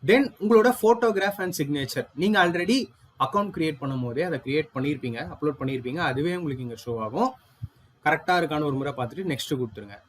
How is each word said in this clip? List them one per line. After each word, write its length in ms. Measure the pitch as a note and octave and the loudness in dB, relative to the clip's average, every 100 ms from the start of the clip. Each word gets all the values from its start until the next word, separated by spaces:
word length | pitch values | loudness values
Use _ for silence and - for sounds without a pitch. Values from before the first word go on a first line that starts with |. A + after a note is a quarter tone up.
| C3+ | 4
Then 280 | A#3+ C#4 - | 4 4 -2
உங்களோட 340 | G#3 A3+ A3 A#3+ | 4 6 6 4
photograph 560 | G#3+ A#3 A#3 G3+ G3 G3 | 4 4 4 2 0 -2
and 160 | F#3+ F#3 | -4 -2
signature. 500 | C#3+ D3 C3+ - A#2+ | -2 -2 -2 -4 -6
நீங்க 340 | - F#3 G#3 F3 | -2 2 4 4
already 300 | F3 F3 C4 A3+ _ - _ | 2 2 0 0 _ -20 _
அக்கவுண்ட் 340 | C3 G3+ G3+ | -2 0 -2
கிரியேட் 240 | - D#3+ D3 | -2 -2 -2
பண்ணும் 260 | C#3 C3 | -4 -4
போதே 180 | B2 A#2+ | -4 -2
அதை 180 | F3+ D3 | -2 -4
கிரியேட் 280 | - C#3+ D3+ | -2 -2 -2
பண்ணியிருப்பீங்க, 560 | C3+ C3+ C#3+ B2+ A#2 B2 | -4 -2 -2 -4 -6 -8
அப்லோட் 260 | - D3+ C#3 | -4 -4 -2
பண்ணியிருப்பீங்க. 380 | C3+ C3+ B2 D3 | -4 -4 -6 -2
அதுவே 380 | D#3+ C3 D#3+ F3+ | -2 0 -2 -2
உங்களுக்கு 280 | E3 C3 | -4 -6
இங்க 120 | B2 A#2 - | -8 -10 -8
ஷோ 140 | A#2 | -6
ஆகும். 320 | A2 C3 B3 C4+ _ _ - _ _ _ | -4 0 -2 -2 _ _ -16 _ _ _
கரெக்டா 320 | D3+ D3+ - F3+ | 0 0 2 2
இருக்கான்னு 260 | E3 D3+ | 2 0
ஒரு 120 | D3+ C3+ | 0 -2
முறை 180 | C#3 C3 | -4 -4
பார்த்துட்டு 380 | A#2+ D#3+ F#3 C#3 | -6 -4 -4 -4
நெக்ஸ்ட் 180 | - | -2
கொடுத்துருங்க. 440 | C#3 A#2+ G#2+ G#2 G2+ | -2 -4 -6 -16 -18